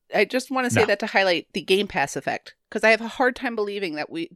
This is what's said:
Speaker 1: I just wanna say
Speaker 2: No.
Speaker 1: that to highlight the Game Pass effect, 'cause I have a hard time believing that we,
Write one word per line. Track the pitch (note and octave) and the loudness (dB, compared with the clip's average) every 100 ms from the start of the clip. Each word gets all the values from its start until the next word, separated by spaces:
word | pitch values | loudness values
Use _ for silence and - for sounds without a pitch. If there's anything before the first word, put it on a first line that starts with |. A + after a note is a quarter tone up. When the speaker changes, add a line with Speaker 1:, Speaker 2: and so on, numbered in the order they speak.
| _ | _
Speaker 1:
I | F3 | 0
just | G3+ B3+ - | 2 0 -2
wanna | C4 B3 | -2 0
say | A3+ | 2
Speaker 2:
No. | G#3+ | 2
Speaker 1:
that | G3+ | 2
to | A3 | 0
highlight | G#3 F#3+ E3+ - | 2 2 2 -2
the | G3+ | -6
Game | G3 F#3+ G#3 | 0 2 2
Pass | C#3+ C#3+ - | -2 -2 -4
effect, | - A2+ - - - | -4 -6 -8 -20 -10
'cause | A3 | 0
I | G#3+ | 4
have | A3+ | 4
a | A3+ | 2
hard | - B3+ | 0 0
time | B3+ B3+ A#3 | 0 -4 -4
believing | G#3 G3+ F#3+ | -4 -4 -4
that | D3+ D3+ | -6 -6
we, | D#3 E3 | -8 -6